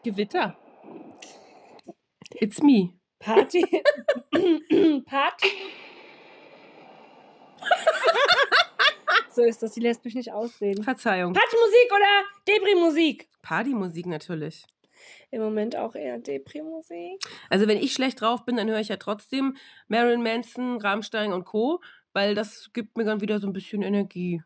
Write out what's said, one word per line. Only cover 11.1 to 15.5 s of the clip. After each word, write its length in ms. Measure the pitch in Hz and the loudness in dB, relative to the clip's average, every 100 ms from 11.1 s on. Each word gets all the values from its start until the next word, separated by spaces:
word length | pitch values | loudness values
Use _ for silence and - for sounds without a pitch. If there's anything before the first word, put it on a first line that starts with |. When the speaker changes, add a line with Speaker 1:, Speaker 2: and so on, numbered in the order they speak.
| 185 180 | 0 0
Speaker 2:
Partymusik 600 | 185 480 466 453 453 480 | 2 2 4 6 6 6
oder 300 | 403 403 403 392 - - | 6 6 4 2 -8 0
Depri-Musik? 800 | 415 381 370 339 302 320 - - _ | 2 4 4 4 4 0 0 -14 _
Speaker 1:
Partymusik 680 | - 165 233 240 185 165 175 | -4 -4 -2 -4 -4 -8 -8
natürlich. 580 | 156 - 165 151 - - _ _ _ - - _ | -8 -8 -8 -8 -12 -20 _ _ _ -20 -20 _
Speaker 2:
Im 100 | 233 | -6
Moment 360 | 220 | -4